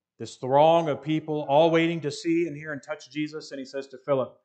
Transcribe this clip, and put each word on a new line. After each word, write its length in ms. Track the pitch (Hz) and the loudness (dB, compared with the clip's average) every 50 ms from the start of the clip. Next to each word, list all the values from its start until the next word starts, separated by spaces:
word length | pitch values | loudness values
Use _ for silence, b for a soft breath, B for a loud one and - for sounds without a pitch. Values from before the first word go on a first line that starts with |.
| _ _ _ - | _ _ _ -14
this 180 | 117 - - | -14 -14 -12
throng 520 | - - 127 135 143 151 160 165 170 165 156 | -8 -2 2 4 6 6 6 6 4 2 0
of 120 | 135 - | -2 -4
people, 460 | - 151 156 156 156 156 151 151 147 139 | -2 -2 -2 -2 -2 -4 -6 -6 -2 2
all 220 | 139 147 165 170 | 4 6 6 6
waiting 300 | 165 165 165 165 170 165 | 4 4 2 2 0 -4
to 100 | 147 143 | -6 -6
see 360 | - - - 170 165 170 170 160 | -8 -6 -4 -2 0 0 -2 -4
and 80 | 143 | -6
hear 160 | 147 156 156 147 | -10 -12 -10 -12
and 100 | 135 - | -10 -10
touch 260 | - 156 147 - 131 | -10 -12 -12 -14 -12
Jesus, 420 | 131 151 151 147 151 156 - - 147 | -8 -8 -8 -8 -8 -12 -14 -14 -14
and 80 | 139 | -14
he 40 | 131 | -12
says 220 | 127 - 135 131 - | -10 -10 -10 -10 -12
to 100 | - 127 | -14 -10
Philip, 360 | _ 147 143 131 120 - - _ | _ -2 0 0 -2 -4 -8 _